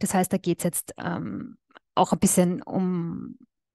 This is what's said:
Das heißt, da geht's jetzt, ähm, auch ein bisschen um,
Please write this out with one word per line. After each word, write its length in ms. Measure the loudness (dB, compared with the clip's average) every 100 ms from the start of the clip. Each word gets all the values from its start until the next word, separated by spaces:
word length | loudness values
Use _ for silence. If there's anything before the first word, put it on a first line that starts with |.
Das 160 | 0 2
heißt, 180 | 2
da 40 | 0
geht's 260 | 0 0
jetzt, 320 | 0 -4 -8 -8
ähm, 600 | -6 -6 -6 -8 -10 -14 _ -20 _
auch 180 | 2 4
ein 80 | 4
bisschen 440 | 4 4 4 2
um, 760 | -4 -2 0 0 -2 -6 -10 -14 -20 _ _